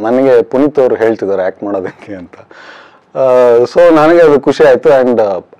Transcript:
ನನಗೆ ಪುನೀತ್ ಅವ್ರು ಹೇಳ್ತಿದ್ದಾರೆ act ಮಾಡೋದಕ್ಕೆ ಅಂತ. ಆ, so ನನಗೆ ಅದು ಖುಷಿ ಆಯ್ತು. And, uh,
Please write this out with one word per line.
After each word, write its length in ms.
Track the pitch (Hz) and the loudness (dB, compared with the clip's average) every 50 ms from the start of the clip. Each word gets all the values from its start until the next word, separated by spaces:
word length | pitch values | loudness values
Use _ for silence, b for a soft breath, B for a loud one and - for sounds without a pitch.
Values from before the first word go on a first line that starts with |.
ನನಗೆ 400 | 107 113 123 131 135 135 123 117 | -6 -4 -2 -2 0 2 2 0
ಪುನೀತ್ 380 | 113 - - 127 147 147 147 143 | 0 -2 -2 -2 -2 -2 0 -2
ಅವ್ರು 160 | 127 120 113 | -2 -2 -2
ಹೇಳ್ತಿದ್ದಾರೆ 460 | 95 113 113 110 - 104 95 98 95 | -2 -2 -2 -2 -4 -4 -6 -4 -4
act 220 | 92 95 92 _ 104 | -4 -6 -8 _ -12
ಮಾಡೋದಕ್ಕೆ 520 | 101 98 95 92 92 - _ - 107 98 | -8 -8 -8 -8 -10 -14 _ -20 -18 -18
ಅಂತ. 180 | 92 87 85 - - - B B B B B B B B B B B B _ - | -18 -18 -20 -20 -20 -20 B B B B B B B B B B B B _ -6
ಆ, 20 | 147 131 127 127 127 123 123 117 | -2 0 2 2 2 2 2 2
so 380 | 120 123 117 - 175 175 175 165 | 2 0 0 0 2 2 4 4
ನನಗೆ 240 | 151 151 160 175 170 | 2 2 2 2 2
ಅದು 220 | 165 151 143 127 | 4 2 2 0
ಖುಷಿ 220 | - 147 135 - 156 | 0 -2 0 2 2
ಆಯ್ತು. 260 | 139 123 - - 160 | 2 2 2 2 0
And, 320 | 139 131 127 127 120 113 | 0 2 0 0 0 -2
uh, 180 | 107 98 95 87 - _ - | -2 -2 -4 -8 -10 _ -20